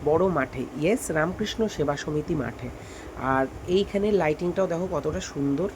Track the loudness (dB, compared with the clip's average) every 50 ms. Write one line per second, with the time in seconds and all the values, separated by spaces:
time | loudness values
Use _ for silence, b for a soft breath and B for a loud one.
0 | 4 4 4 6 4 4 4 2 0 0 -2 -6 -6 -6 -4 0 2 2 2 2
1 | 0 -2 0 0 2 0 0 -2 -4 -4 0 0 -2 -2 0 0 0 0 0 -2
2 | -2 -2 -2 -2 0 0 -2 -2 -2 -4 -4 -8 -10 -10 -10 B B B B B
3 | B B B -4 0 2 2 2 2 0 -2 -10 -4 2 2 2 2 2 0 0
4 | 2 4 4 4 4 2 0 0 0 -2 2 2 0 2 0 -2 -2 -2 -2 -2
5 | -2 -2 -4 -4 -6 -6 -4 0 0 2 2 2 0 -2 -4